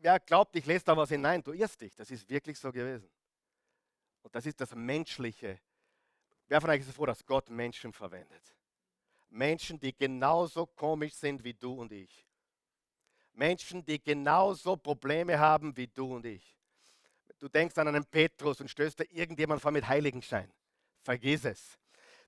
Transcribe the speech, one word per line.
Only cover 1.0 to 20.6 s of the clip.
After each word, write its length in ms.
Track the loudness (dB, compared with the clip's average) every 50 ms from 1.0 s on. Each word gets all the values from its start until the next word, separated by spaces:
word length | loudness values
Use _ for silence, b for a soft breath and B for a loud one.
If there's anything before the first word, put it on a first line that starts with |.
| 4
hinein, 340 | 2 0 0 2 2 0 0
du 120 | -2 -6 -4
irrst 260 | -2 -2 -4 -4 -8
dich. 160 | -18 -18 -16
Das 160 | -16 -14 -14
ist 180 | -14 -14 -8 -6
wirklich 300 | -6 -4 -4 -6 -10 -10
so 100 | -10 -8
gewesen. 400 | -6 -6 -6 -6 -8 -10 -14 _ _ _ _ _ _ _ _ _ _ _ _ _ _ _ _ _ _ _ _ _ _ _
Und 120 | -18 -12 -10
das 120 | -10 -8
ist 160 | -8 -8 -8
das 120 | -10 -10 -10
Menschliche. 840 | -8 -6 -4 -4 -4 -6 -6 -8 -8 -8 -8 -8 -10 -10 -12 -12 -12 _ _ _ _ _ _ _ _ _ _ _ _ _ _ _ _ _
Wer 140 | 2 2 2
von 80 | 4 4
euch 100 | 2 2
ist 120 | 0 -4
froh, 140 | -8 -4 -2
dass 200 | -2 -2 -4 -2
Gott 240 | -2 -2 -2 -2 -4
Menschen 420 | -6 -6 -6 -6 -6 -10 -12 -14
verwendet? 640 | -14 -14 -14 -14 -14 -18 -20 -20 -20 -20 _ _ _ _ _ _ _ _ _ _ _ _ _ _ _ _ _ _
Menschen, 500 | -4 -2 0 0 0 -2 -4 -8 -10 -8
die 140 | -6 -8 -2
genauso 720 | -2 -2 -2 0 2 2 4 4 4 2 0 -2 -4 -6
komisch 480 | -6 _ -4 -2 -2 -2 -2 -4 -6 -6
sind 300 | -6 -6 -4 -4 -6 -8
wie 100 | -12 -12
du 200 | -10 -10 -10 -10
und 180 | -10 -12 -12
ich. 340 | -14 -16 -18 -18 _ -20 _ _ _ _ _ _ _ _ _ _ _ _ _ _ _ _ _ _ _ _ _ _ _
Menschen, 500 | -2 0 0 0 -2 -6 -10 -12 -10 -6
die 180 | -6 -6 -4
genauso 760 | -2 -2 -2 0 2 4 4 6 4 4 2 -2 -2 -4 -4
Probleme 600 | -2 -2 -4 -6 -4 -2 -2 0 0 0 2 4
haben 380 | 6 6 6 6 6 2 -2 -8
wie 120 | -8 -10
du 280 | -10 _ -8 -8 -6 -8
und 100 | -8 -10
ich. 320 | -12 -12 -14 -16 _ _ _ _ _ _ _ _ _ _ _ _ _ _ _ _ -20 -18 _
Du 100 | -6 0
denkst 280 | 2 4 4 4 2
an 120 | 0 2 2
einen 160 | 2 0 0
Petrus 560 | 2 4 4 4 4 2 0 -2 -2 -2 -2
und 80 | -6 -8
stößt 300 | -4 -2 -2 -2 -2 -4
dir 120 | -8 -6
irgendjemand 500 | -6 -6 -6 -6 -2 -2 0 0 0 0
vor 100 | 0 0
mit 140 | 2 2 2
Heiligenschein. 640 | 2 2 2 2 0 -2 -4 -6 -4 -4 -4 -4 -8 _ _